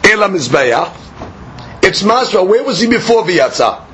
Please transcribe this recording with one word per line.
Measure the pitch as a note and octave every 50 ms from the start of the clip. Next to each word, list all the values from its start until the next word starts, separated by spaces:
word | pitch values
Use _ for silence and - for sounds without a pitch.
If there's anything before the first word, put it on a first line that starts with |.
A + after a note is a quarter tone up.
| -
El | G3 G#3+ G#3+
HaMizbeach, | G#3 G3+ F#3+ F3 C#3 A#2+ C3 D3+ C3+ B2 A2+ C3 E3+ E3+ - - - - - - - - - - - - - - - - - - -
it's | F#3+ F3+ - G3
Mashma, | G#3 A3+ B3+ B3+ - - G#3+ F#3
where | F#3 G#3+ A#3 C#4
was | C4+ B3 E3
he | A3+ A3+
before | A#3+ A3+ - - A#3 A3+ G3
V'yatsa? | D#3+ F3+ D#3+ C3+ B2 - - B2 A2 F#2+ - - -